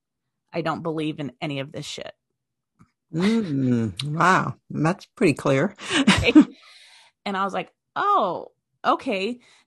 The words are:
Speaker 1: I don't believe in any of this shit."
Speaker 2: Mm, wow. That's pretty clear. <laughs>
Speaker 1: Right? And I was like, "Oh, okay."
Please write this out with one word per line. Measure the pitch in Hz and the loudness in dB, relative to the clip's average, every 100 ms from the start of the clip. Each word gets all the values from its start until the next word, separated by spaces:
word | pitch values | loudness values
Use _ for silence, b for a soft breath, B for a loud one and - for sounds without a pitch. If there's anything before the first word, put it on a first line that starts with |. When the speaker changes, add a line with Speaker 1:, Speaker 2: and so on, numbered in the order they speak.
| _ _ _ _ _ | _ _ _ _ _
Speaker 1:
I | 170 | -8
don't | 160 156 | -6 -4
believe | 165 160 156 156 | -4 -4 -4 -6
in | 143 - | -8 -8
any | 156 139 | -8 -6
of | 139 | -8
this | - - | -10 -12
shit." | - - - _ _ _ _ _ _ _ _ _ | -12 -14 -16 _ _ _ _ _ _ _ _ _
Speaker 2:
Mm, | 160 196 226 190 139 127 120 113 90 147 156 | -2 0 0 0 -2 0 0 0 -4 -6 0
wow. | 170 175 143 - - | 2 2 0 -8 -10
That's | 135 151 190 - | -2 -2 -2 -8
pretty | - 185 | 0 0
clear. | - 147 135 180 - | 2 2 2 0 -4
<laughs> | B 330 269 | B 0 2
Speaker 1:
Right? | - - 294 - B B B B B B _ 208 | 4 6 6 6 B B B B B B _ -6
And | 190 | -2
I | |
was | 196 | -2
like, | 185 165 _ _ - | -4 -8 _ _ -4
"Oh, | 392 392 202 135 - _ _ _ | 2 2 2 -2 -10 _ _ _
okay." | - 285 269 196 196 240 b b | -2 -2 -2 -4 -4 -8 b b